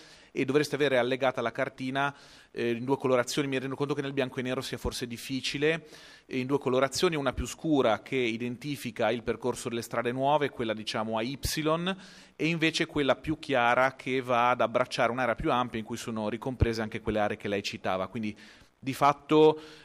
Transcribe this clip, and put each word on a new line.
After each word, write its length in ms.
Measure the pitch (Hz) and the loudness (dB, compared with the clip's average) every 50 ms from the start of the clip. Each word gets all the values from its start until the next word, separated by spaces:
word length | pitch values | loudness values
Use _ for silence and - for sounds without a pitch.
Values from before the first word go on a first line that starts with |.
| - - - - - - - | -20 -20 -20 -20 -20 -8 -4
e 120 | - 139 | -2 0
dovreste 300 | 127 131 151 147 143 - | 2 2 2 2 0 0
avere 240 | 135 147 139 131 123 | 0 2 2 4 4
allegata 420 | 117 127 135 123 131 127 123 - | 2 2 0 2 2 0 2 0
la 100 | 120 117 | -2 -4
cartina, 640 | - - 131 131 - - 131 127 131 139 139 143 139 - - - - - - _ | -2 -2 -4 -4 -6 -6 -8 -4 -2 -2 -2 -2 -4 -8 -16 -20 -20 -20 -20 _
eh, 220 | - - 117 117 120 | -6 -2 -2 0 -2
in 120 | 113 123 | -2 -2
due 140 | 127 139 131 | -2 0 0
colorazioni. 500 | - 131 127 123 120 - - 156 143 139 | 2 2 4 2 2 2 0 -2 -2 0
Mi 100 | 135 131 | -2 -2
rendo 160 | 123 135 135 | -2 -4 -4
conto 200 | - 143 139 147 | -2 -2 -2 -2
che 80 | 143 139 | -2 -4
nel 100 | 139 139 | -4 -2
bianco 260 | 135 131 127 - 139 | -2 -4 -2 -4 -6
e 40 | 123 | -4
nero 180 | 127 127 131 | -4 -4 -4
sia 160 | 127 - - | -4 -6 -6
forse 300 | 120 - 123 110 - 131 | -6 -6 -6 -6 -6 -6
difficile, 800 | 120 117 113 - - 135 131 123 - - 139 147 156 160 165 160 - - - - - - - _ | -8 -8 -10 -8 -8 -6 -6 -4 -4 -2 0 0 0 0 -2 -6 -12 -20 -20 -20 -20 -20 -20 _
e 140 | - - 131 | -6 -4 -4
in 60 | 127 | -2
due 120 | 127 143 135 | 0 0 0
colorazioni, 580 | - 135 123 127 135 135 - - 185 180 165 | 2 2 2 2 2 2 2 2 0 0 0
una 160 | 147 139 131 117 | 0 -2 -2 -2
più 140 | - 123 | -2 -4
scura 560 | 117 - - - 165 151 135 123 117 107 101 - | -6 -8 -6 0 2 4 4 6 4 2 0 -2
che 140 | - 135 | -2 -2
identifica 920 | 131 123 117 113 113 123 123 123 - - 147 143 - - 127 107 - 117 107 | 0 0 0 -2 -4 -4 -6 -8 -8 -8 -8 -8 -8 -8 -8 -2 0 0 0
il 120 | 113 113 110 | 0 0 -2
percorso 480 | 120 110 - - 123 117 - - 127 | -4 -4 -2 -2 -4 -4 -4 -6 -6
delle 100 | 117 117 | -6 -6
strade 320 | 113 - - 117 117 120 123 | -6 -6 -4 -4 -2 -2 -2
nuove, 380 | 131 135 139 147 151 143 127 | 0 2 2 2 2 2 0
quella, 240 | - - 120 113 107 | -2 -2 -2 -2 -2
diciamo, 420 | 110 107 - - 117 110 110 110 | -4 -4 -4 -4 -4 -2 -2 -2
a 60 | 110 113 | -2 -2
Y, 160 | 127 143 131 - - - 156 151 151 156 165 170 180 190 190 - - - - - - _ | -4 -4 -4 -4 -4 -2 -2 0 0 0 0 0 -4 -6 -6 -10 -18 -20 -20 -20 -18 _
e 100 | - 143 160 | -2 -2 0
invece 360 | 170 165 156 160 160 - 170 | 0 2 0 0 2 0 -2
quella 320 | - - 147 143 131 123 | -2 0 2 2 2 2
più 220 | - - 151 156 - | 2 0 -4 -6 -4
chiara 560 | - - 135 123 120 120 120 123 131 135 127 | -4 0 2 4 4 4 6 6 4 4 2
che 260 | - - 135 127 131 | -2 -6 -4 -2 -2
va 300 | 123 123 123 117 120 123 | 0 0 2 4 4 4
ad 100 | 123 120 | 4 2
abbracciare 500 | 117 110 113 123 - - - - 127 113 | 2 2 2 0 0 0 0 0 2 2
un'area 260 | 117 131 127 117 110 | 2 0 0 0 0
più 140 | - - 160 | 0 0 0
ampia 280 | 135 123 123 123 - 113 | 0 0 0 -2 -4 -8
in 80 | 107 | -8
cui 100 | - 117 | -8 -10
sono 320 | 110 - 123 113 110 107 104 | -10 -8 -8 -6 -6 -4 -4
ricomprese 540 | 117 110 - 135 127 110 - 120 113 110 110 | -4 -6 -6 -6 -4 0 0 0 0 0 -4
anche 180 | 107 - 117 | -6 -6 -6
quelle 200 | - 113 107 107 | -4 -2 0 0
aree 180 | 104 104 107 101 | 0 0 -2 -4
che 100 | - 107 | -4 -4
lei 140 | 101 101 101 | -4 -2 -4
citava. 460 | - - 104 - 107 92 92 95 92 | -6 -8 -6 -4 -2 -2 -2 -4 -4
Quindi 280 | - 117 110 107 104 - - - - - - _ _ _ - | -6 -6 -6 -6 -8 -10 -14 -20 -20 -20 -20 _ _ _ -8
di 80 | 131 131 | -8 0
fatto, 640 | - 143 139 143 - - - 156 156 156 156 151 156 - - - - - | 4 4 4 4 4 2 4 6 8 8 8 8 4 -2 -16 -20 -20 -20